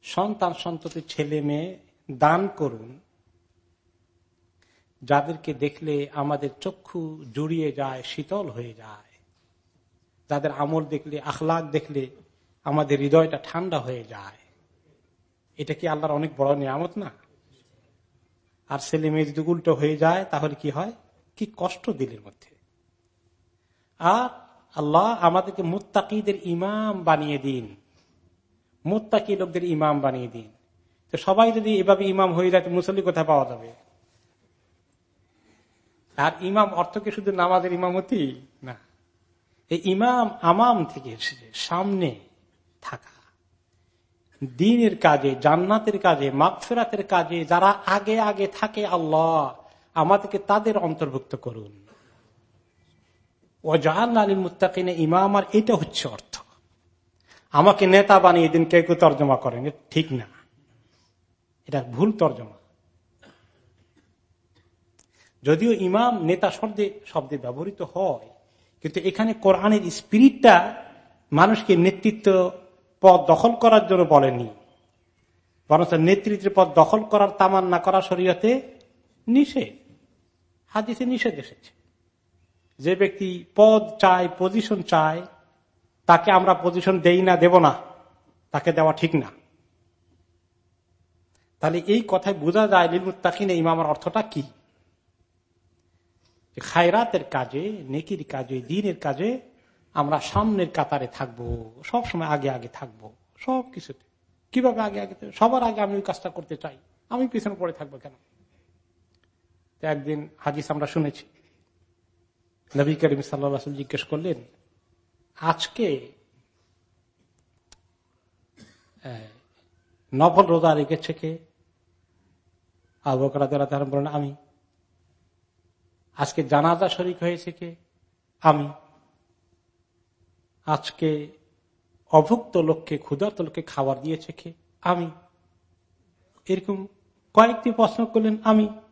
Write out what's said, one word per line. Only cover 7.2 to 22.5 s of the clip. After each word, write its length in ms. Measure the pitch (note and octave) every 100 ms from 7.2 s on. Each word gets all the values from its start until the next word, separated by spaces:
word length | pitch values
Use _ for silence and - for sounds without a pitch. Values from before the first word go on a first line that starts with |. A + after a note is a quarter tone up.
| C#3
জুড়িয়ে 380 | A2+ D#3 E3 D3+
যায়, 320 | C3 C3+ C3
শীতল 460 | B2 - D3 G3+ F3
হয়ে 240 | A2+ A#2+
যায়, 380 | A2 G#2+ G#2 _ _ _ _ _ _ _ _ _ _ _ _ _
যাদের 220 | C#3+ D3
আমল 340 | C#3+ D3 D#3+ D3
দেখলে, 360 | D3 D3+ D3
আখলাক 440 | D3 C#3 D#3 E3 D#3
দেখলে 420 | D3+ D3+ C#3+ C3 - _ _ _ _
আমাদের 360 | - D3+ D3 C#3+
হৃদয়টা 400 | C#3+ D#3+ D#3+ D3+
ঠান্ডা 360 | - E3 F#3 D#3+
হয়ে 240 | B2 B2+
যায়। 340 | A2 A2+ - _ _ _ _ _ _ _ _ _ _ _ _ -
এটা 160 | D3
কি 140 | D3 E3+
আল্লাহর 260 | D3+ D#3
অনেক 180 | D3 D#3+ D#3
বড় 180 | C#3 C#3+
নিয়ামত 420 | C3+ C#3+ F3 G#3
না? 140 | F3+ _ _ _ _ _ _ _ _ _ _ _ _ _ _ _ _
আর 100 | C#3
ছেলে 300 | - D#3+ D#3
মেয়ে 160 | D#3 D3
যদি 160 | D3
উল্টো 320 | D#3 F3 E3+
হয়ে 240 | C3+ D3+ D3+
যায়, 280 | D#3+ F3+ F#3+
তাহলে 300 | D3+ D3+ C#3+
কি 140 | D3
হয়? 220 | C#3 G3 A#3 _ _ _ -
কি 180 | G#3+ -
কষ্ট 320 | F3 - -
দিলের 320 | D3+ B2 A2
মধ্যে। 340 | G#2 _ _